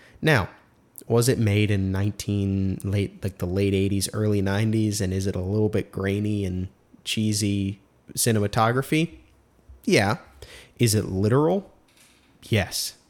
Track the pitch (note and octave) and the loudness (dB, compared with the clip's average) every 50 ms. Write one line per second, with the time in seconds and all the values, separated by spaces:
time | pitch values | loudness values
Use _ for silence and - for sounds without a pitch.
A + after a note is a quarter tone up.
0 | - - - - - D#3 D3+ A#2 E2+ - - - _ _ _ _ _ _ _ - | -20 -20 -12 -4 0 2 2 2 2 -2 -6 -14 _ _ _ _ _ _ _ -16
1 | - - A#2 A#2 A#2+ B2 C3 - A2+ G#2 G2+ G#2 G#2+ G2+ G#2 G2 F#2+ F#2+ F#2+ F#2+ | -6 0 2 2 4 4 2 2 2 2 4 4 2 2 2 0 0 0 -2 -2
2 | G2 G#2 G2+ - - - G2+ G2+ G2 G2 G2 G2 F#2+ F#2+ F#2 - - G2+ F#2+ G2+ | -2 -2 -4 -6 -6 -4 -2 -2 0 0 0 0 0 -2 -2 -4 -4 -4 -2 -2
3 | G2+ - - - - G2+ F#2 - F#2+ F2+ F2+ G2 G2+ G2 G2 F#2+ G2 G2 G2+ G2 | -2 -2 -6 -8 -8 -8 -8 -6 -6 -4 -2 0 0 2 2 2 2 2 0 0
4 | F#2+ - - G#2+ G#2+ G#2+ G#2 G2+ G2 G2 G2 G2+ A2+ A2 A2 A2 A2 G#2+ G2+ - | -2 -4 -4 -2 0 0 2 2 0 0 0 0 0 0 2 2 0 0 0 -2
5 | G2 F#2 F#2+ F#2+ F#2+ G2 F#2 G2 F2+ F#2+ G#2 G#2+ G#2+ G#2+ G#2+ G2+ F#2 - - - | -2 -2 -2 -2 -2 -2 -2 -4 -4 -2 0 0 0 0 0 -2 -4 -4 -6 -4
6 | F#2+ G2 G2 G#2 G#2 G#2 G#2+ G#2 G2 F#2 F2+ F#2 F#2 F#2+ - _ _ _ - - | -2 -2 -2 -2 -2 -2 -2 -2 -2 -4 -4 -4 -6 -8 -10 _ _ _ -20 -16
7 | - - - A2+ A2 G#2+ G#2+ G#2 G#2+ G2+ G2+ G2+ G2 G2 G2+ - _ _ _ _ | -10 -6 -4 -2 0 0 0 0 0 0 0 0 -2 -4 -4 -8 _ _ _ _
8 | _ - - - - A#2+ A2 G#2+ G2+ G2+ - A#2 A2 A2+ A#2+ C3 C3+ - D#3 D#3 | _ -12 -6 -2 0 2 2 2 0 0 0 2 2 2 2 0 -2 0 0 0
9 | D#3+ E3 - - - _ _ _ _ _ _ _ _ - - - - - F#3 C3 | 0 0 -4 -12 -20 _ _ _ _ _ _ _ _ -20 -20 -10 -2 2 4 4
10 | G2+ G2 A2+ - - - - - - - - - - - _ - A#2+ A2+ G#2 G#2+ | 4 4 0 -2 -4 -14 -20 -20 -20 -20 -20 -20 -20 -12 _ 0 0 2 2 2
11 | - - F#2+ F#2 G2+ G#2+ A#2 C#3 D3+ E3 F3+ G3+ G3 - - _ _ _ _ _ | 0 -2 -2 0 0 2 2 4 4 2 2 0 -2 -6 -14 _ _ _ _ _
12 | _ _ _ _ _ _ _ _ - - A#2+ G#2 F2 - - - - - - - | _ _ _ _ _ _ _ _ -6 -2 0 0 0 0 -4 -8 -8 -8 -10 -14
13 | _ _ | _ _